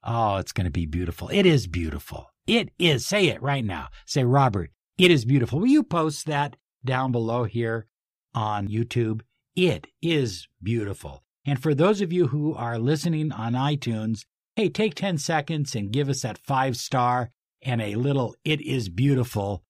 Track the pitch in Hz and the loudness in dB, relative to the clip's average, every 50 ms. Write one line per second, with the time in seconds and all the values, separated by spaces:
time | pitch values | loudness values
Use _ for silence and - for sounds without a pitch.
0 | - - 117 117 113 107 98 95 90 - - - 95 87 73 - 85 78 73 87 | -6 -4 -2 0 0 0 0 -2 -4 -4 -4 -2 -2 -2 -2 -2 -4 -2 -2 -4
1 | 90 85 85 - - - - 196 196 185 160 139 92 87 82 90 85 78 - - | -4 -4 -6 -8 -8 -2 0 4 6 6 6 4 2 0 -4 -4 -4 -4 -6 -8
2 | - - - - - _ _ _ _ - 208 233 202 - _ _ 175 170 147 120 | -10 -10 -14 -14 -14 _ _ _ _ 0 2 2 0 -2 _ _ 2 2 2 2
3 | 123 - 185 208 196 156 110 - 127 139 143 139 120 104 90 80 71 - - - | 0 0 2 2 2 2 2 0 -4 -2 -2 -2 -2 -4 -6 -6 -8 -12 -16 -20
4 | - - - 147 131 120 127 143 139 127 98 98 85 78 _ _ _ _ _ - | -14 -4 -2 0 2 4 4 6 4 4 2 0 -4 -6 _ _ _ _ _ 4
5 | 185 180 175 143 110 117 139 143 120 117 120 147 196 247 277 311 277 - - 170 | 6 6 8 6 4 4 4 4 4 2 0 0 2 4 4 4 4 2 0 0
6 | 160 160 147 - - 156 151 143 147 143 - _ _ _ _ _ - 127 131 127 | 0 0 -2 -4 -6 -4 -2 -2 -2 -4 -6 _ _ _ _ _ -4 -2 -2 0
7 | 131 131 123 120 117 110 113 123 123 104 90 117 117 113 113 113 110 _ _ _ | 0 0 0 0 0 0 0 0 -2 -2 -2 -2 -2 -2 -2 -4 -6 _ _ _
8 | _ _ _ _ _ _ _ - 107 107 107 104 101 98 104 110 117 120 - 123 | _ _ _ _ _ _ _ -4 -2 -2 -2 -4 -4 -4 -2 -4 -4 -2 0 0
9 | 117 110 110 110 - _ _ _ _ _ _ - 180 180 127 82 - - _ _ | 0 0 -2 -4 -8 _ _ _ _ _ _ 0 2 2 2 -2 -6 -16 _ _
10 | - 165 170 151 135 113 90 85 - _ _ _ - 95 117 117 107 101 98 - | -4 0 0 0 0 -2 -4 -8 -16 _ _ _ -4 -2 -2 -2 -2 -4 -8 -8
11 | - 76 69 67 _ _ _ _ _ - 143 127 - 160 147 131 160 190 214 196 | -10 -14 -16 -16 _ _ _ _ _ -2 -2 0 2 0 2 4 4 4 4 2
12 | 208 170 170 180 175 127 135 151 147 151 156 - 120 117 120 113 113 127 156 151 | 0 -2 2 2 2 2 0 -2 -2 -2 -2 -4 -4 -4 -4 -2 0 0 0 0
13 | 147 175 165 156 156 151 107 101 110 117 120 127 131 143 147 143 - 120 113 110 | 0 -2 -2 0 -2 -4 -4 -4 -4 -2 -2 0 0 0 0 -2 -2 -4 -4 -2
14 | 110 110 110 104 - _ _ _ _ _ _ - 220 180 139 - 214 220 - - | -2 -4 -4 -4 -6 _ _ _ _ _ _ -2 -2 -2 0 0 -2 -2 -2 -2
15 | 190 202 180 151 143 - 170 156 147 - 165 151 147 143 - 117 101 98 104 135 | -4 -2 -2 -2 -2 0 -2 -2 0 -2 -2 -2 -2 -2 -2 -6 -4 -2 -2 -2
16 | 147 135 139 135 - 120 110 - _ - 143 131 131 135 123 123 - - - 127 | 0 0 -2 -2 -4 -6 -8 -8 _ -2 0 0 2 0 -2 -4 -6 -4 0 0
17 | 123 123 123 123 120 117 _ _ _ _ _ _ - 139 123 113 110 104 101 110 | 2 2 2 0 -2 -4 _ _ _ _ _ _ -6 -4 -2 -2 -2 -2 -2 -2
18 | 123 139 143 135 127 113 - _ _ 151 156 147 - - 135 131 113 98 85 90 | 0 0 2 0 0 -2 -4 _ _ -2 -2 -2 -2 -4 -4 -4 -4 -4 -2 2
19 | 127 143 143 131 123 - - 107 98 98 101 92 _ _ | 2 4 4 2 2 0 -2 -4 -2 -2 -4 -6 _ _